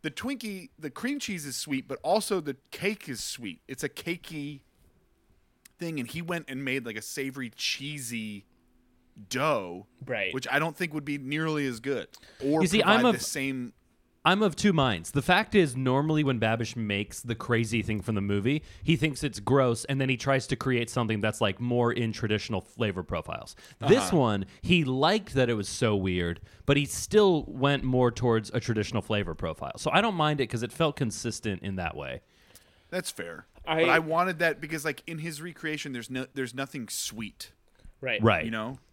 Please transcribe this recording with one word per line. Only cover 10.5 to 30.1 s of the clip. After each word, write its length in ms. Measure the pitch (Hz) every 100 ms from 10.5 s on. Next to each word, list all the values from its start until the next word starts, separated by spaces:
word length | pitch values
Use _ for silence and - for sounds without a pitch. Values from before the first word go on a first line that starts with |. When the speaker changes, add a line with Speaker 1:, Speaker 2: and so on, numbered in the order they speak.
Speaker 1:
I 80 | 139
don't 160 | 165 151
think 160 | 175
would 120 | 151 147
be 120 | 143
nearly 480 | 131 151 160 151 139
as 120 | 113
good 280 | 127 127 73 - - -
or 180 | 139 156
Speaker 3:
You 60 | 175
see, 140 | 208
Speaker 1:
provide 180 | 175 220
Speaker 3:
I'm 60 | 247
of 120 | 175
Speaker 1:
the 60 |
same 500 | - 147 135 131 123 - _ _ _ _ 160
Speaker 3:
I'm 160 | 196
of 140 | 214 151
two 160 | 208
minds. 400 | 160 131 92 85
The 100 | 143
fact 320 | - 180 220
is, 220 | 208 156 123
normally 480 | 131 131 156 156
when 160 | 139 123
Babish 380 | 110 117 113 120
makes 420 | 107 101 104 -
the 140 | 120 117
crazy 460 | - 117 113 113
thing 180 | 92 107
from 140 | 95 107
the 60 |
movie, 420 | 101 101 104 151 - -
he 140 | - 156
thinks 260 | 151 135
it's 200 | 147 107
gross, 420 | 101 135 127 117
and 160 | - 135
then 80 | 131
he 80 | 127
tries 320 | 139 135 -
to 80 | 139
create 340 | - 123 117
something 300 | - 113 110
that's, 220 | 107 -
like, 180 | 104 -
more 320 | 120 120 120
in 220 | 117 113
traditional 480 | 107 110 104 - 101
flavor 420 | - - 110 92
profiles. 540 | 87 87 - - - - - -
This 220 | 135 240
Speaker 1:
Uh-huh. 120 | 190 175
Speaker 3:
one, 280 | 120 101 95 -
he 240 | - 180 139
liked 480 | 131 151 214 -
that 160 | 139 123
it 60 | 113
was 120 | 98
so 300 | - 117 101
weird, 420 | 95 90 87 85 - - -
but 120 | 143
he 80 | 143
still 580 | - - 208 202 165 127
went 340 | 135 139 139
more 280 | 127 127 123
towards 380 | 113 123 113 107
a 80 | 123
traditional 400 | - 110 101 104
flavor 340 | - 104 87 80
profile. 420 | 87 80 69 -
So 140 | -
I 80 | 175
don't 160 | 226